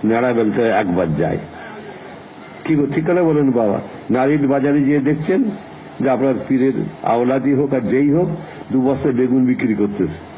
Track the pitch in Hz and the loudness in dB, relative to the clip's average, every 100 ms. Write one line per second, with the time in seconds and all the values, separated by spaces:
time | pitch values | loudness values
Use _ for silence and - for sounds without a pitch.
0 | 107 113 127 117 110 101 113 101 104 87 | 2 2 2 2 2 2 2 2 0 0
1 | 85 78 82 87 - - - - - - | 0 0 0 -2 -6 -14 -16 -14 -14 -16
2 | - - - - - - - 156 143 127 | -16 -18 -18 -20 -18 -12 -2 0 2 0
3 | 160 180 165 147 139 120 110 98 - - | 0 2 4 4 4 4 2 0 -4 -14
4 | - 120 135 151 135 139 139 143 135 147 | -2 0 2 2 2 2 2 2 2 2
5 | 135 156 - 196 226 - - - - - | 2 0 0 0 0 -4 -12 -18 -18 -4
6 | 127 123 135 127 - 135 131 110 104 - | 0 2 2 0 0 2 2 0 -4 -4
7 | - 117 123 131 127 135 139 139 110 127 | 0 2 2 0 2 0 2 0 0 2
8 | 143 151 180 160 - - - 131 131 131 | 2 2 0 -4 -10 -16 -2 0 2 0
9 | 143 123 123 131 127 123 127 104 101 101 | 0 0 2 2 2 2 0 0 0 0
10 | 87 80 - | -4 -4 -14